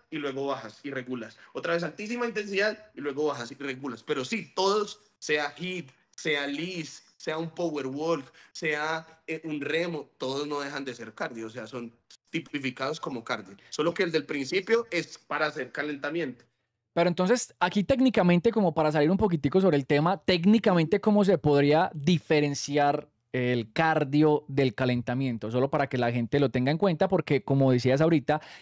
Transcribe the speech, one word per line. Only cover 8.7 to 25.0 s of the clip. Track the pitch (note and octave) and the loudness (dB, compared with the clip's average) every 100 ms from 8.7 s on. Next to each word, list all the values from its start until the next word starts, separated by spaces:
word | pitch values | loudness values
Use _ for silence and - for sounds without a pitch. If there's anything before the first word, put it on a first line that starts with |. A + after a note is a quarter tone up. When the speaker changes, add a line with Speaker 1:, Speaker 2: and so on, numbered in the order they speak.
| D3 D#3 D#3+ E3 - - | -2 -2 -4 -8 -20 -10
Speaker 1:
eh, | D#3+ | -8
un | E3 D3+ | -6 -6
remo, | C#3 D#3 F3 D#3 C3 _ | -2 -2 -2 -4 -10 _
todos | C3 C#3 D3 | -6 -4 -4
no | D3 | -4
dejan | C#3+ C#3+ | -6 -8
de | C3+ | -10
ser | A#2 A2+ | -10 -14
cardio, | - D#3+ A#2 A2 | -10 -10 -8 -12
o | |
sea, | A#2 A2 | -12 -12
son | B2+ A#2 - _ - _ | -12 -12 -16 _ -20 _
tipificados | E3 - C#3+ C3+ B2+ C3+ D#3 | -10 -8 -6 -6 -6 -6 -6
como | E3 B2+ | -8 -10
cardio. | A2+ A#2 F#2+ G2 - | -8 -8 -8 -20 -16
Solo | - D#3+ | -4 -4
que | E3+ | 0
el | F3+ | -2
del | D#3 C#3 | -2 -4
principio | D3 C3 F#3 F#3+ A#3 A#3 | -6 -4 -4 0 -2 0
es | F3 D3 - | -6 -6 -14
para | _ D3 D3+ | _ -4 -4
hacer | D3 B2+ | -4 -8
calentamiento. | - D3 C#3 D3 E3 D3+ B2 _ _ _ _ _ | -6 -6 -6 -6 -4 -6 -8 _ _ _ _ _
Speaker 2:
Pero | - F3 | 0 0
entonces, | F3 F3+ A#3+ - - | 2 2 2 0 -2
aquí | F3+ G3+ | -2 0
técnicamente, | F#3 C4+ C4 A3 F3 F3 A#3 | 0 4 4 4 4 6 4
como | A3 F#3 | 2 0
para | D#3 D3+ | 2 2
salir | D3+ D3+ | 4 4
un | F#3 | 4
poquitico | G#3 E3 C#3 F#3+ | 2 2 2 4
sobre | F#3+ D3 | 4 2
el | C3+ | 2
tema, | D3 D#3 F#3+ | 2 2 0
técnicamente, | - F3+ F3 A3 G#3+ F3 D#3+ G3+ | 0 2 6 6 6 4 2 2
¿cómo | A3 G#3 | 4 4
se | F#3+ E3+ | 4 4
podría | D3+ C#3+ C#3+ D3+ F#3 | 6 6 6 6 4
diferenciar | D#3 C#3 F3 - D#3 D3 C#3 - C#3+ C#3+ D3 C#3+ _ _ | 0 2 2 4 2 2 -2 -2 2 4 2 -4 _ _
el | C3 B2 B2 A2 | -2 0 0 -2
cardio | - D#3+ D#3 C#3+ D3 D3+ D3 - | 0 2 2 2 4 4 4 0
del | C#3 C3+ | 0 0
calentamiento? | - C3 B2 | 2 0 0